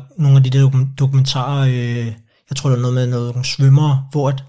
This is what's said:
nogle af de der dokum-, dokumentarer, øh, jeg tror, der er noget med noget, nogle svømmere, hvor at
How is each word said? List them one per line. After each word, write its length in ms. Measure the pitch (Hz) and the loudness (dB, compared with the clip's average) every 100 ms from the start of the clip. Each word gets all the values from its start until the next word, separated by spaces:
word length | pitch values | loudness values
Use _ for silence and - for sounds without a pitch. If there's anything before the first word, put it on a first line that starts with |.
| - - | -8 -2
nogle 200 | 143 135 | 4 4
af 60 | |
de 60 | 131 | 4
der 120 | 135 | 2
dokum-, 320 | 135 131 135 - | 2 2 -2 -2
dokumentarer, 680 | 135 135 131 143 127 139 135 | 0 0 0 -2 -4 -2 0
øh, 380 | 123 120 120 117 107 _ _ - | -2 -4 -6 -6 -10 _ _ -12
jeg 60 | 135 | -6
tror, 140 | 143 | -2
der 80 | 123 | 0
er 40 | |
noget 120 | 123 123 | 0 -2
med 120 | 123 | -2
noget, 260 | 123 120 | -4 -6
nogle 120 | 120 131 | -6 -6
svømmere, 640 | - 135 139 151 135 - | 0 4 4 2 -2 -4
hvor 180 | 151 139 | -4 -2
at 140 | 139 | -4